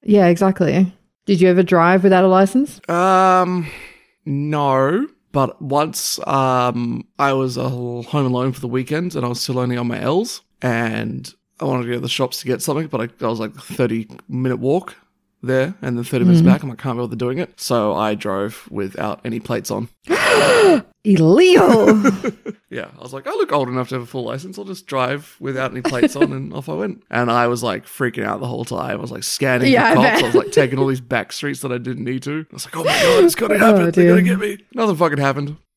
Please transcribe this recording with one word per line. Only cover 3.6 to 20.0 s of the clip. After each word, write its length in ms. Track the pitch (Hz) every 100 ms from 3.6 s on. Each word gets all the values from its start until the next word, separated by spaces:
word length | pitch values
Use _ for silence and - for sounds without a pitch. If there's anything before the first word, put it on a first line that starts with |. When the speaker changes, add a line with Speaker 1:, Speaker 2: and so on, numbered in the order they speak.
| 151 - - - _ _ -
Speaker 2:
no. 840 | 143 147 151 139 131 135 185 294 _ _
But 300 | 143 131 -
once, 580 | 147 143 156 - - - -
um, 800 | 139 131 127 123 120 120 117 - -
I 160 | 139
was, 240 | 135 131 123
uh, 100 | 131
home 380 | 123 120 120 117 147 131
alone 260 | 123 131
for 80 | 127
the 80 | 123
weekend 460 | 127 127 151 175
and 120 | 151 123
I 20 |
was 120 | 120
still 180 | - 127
only 180 | 123 123
on 100 | 120
my 140 | 110
L's 400 | 123 170 233 - _ _
and 680 | 127 117 117 110 110 131 135 _ _ -
I 60 | 147
wanted 160 | 127
to 60 | 120
go 60 |
to 60 | 120
the 80 | -
shops 320 | - 127 -
to 60 | 123
get 160 | 117
something, 240 | - 143 156
but 140 | 123
I, 220 | 120 -
I 40 | 120
was, 100 | 113
like, 140 | 110
thirty 540 | - - - 120 113 107 - -
minute 300 | 127 131 123
walk 380 | 131 170 - - _ _ _ _
there 320 | 123 131 139 196
and 140 | 127 120
then 60 |
thirty 220 | 120 -
minutes 180 | 180 170
Speaker 1:
Mm. 40 | 175
Speaker 2:
back. 160 | 180
I'm 80 | 143
like, 80 | 117
"Can't 180 | 131 120
be 60 |
bothered 160 | 120 113
doing 200 | 123 131
it." 220 | 175 -
So 320 | - 120 104
I 200 | 82 107
drove 520 | 107 104 95 104 110 -
without 500 | 104 98 - 107 -
any 140 | - 117
plates 320 | - 117 -
on. 180 | 104 117 _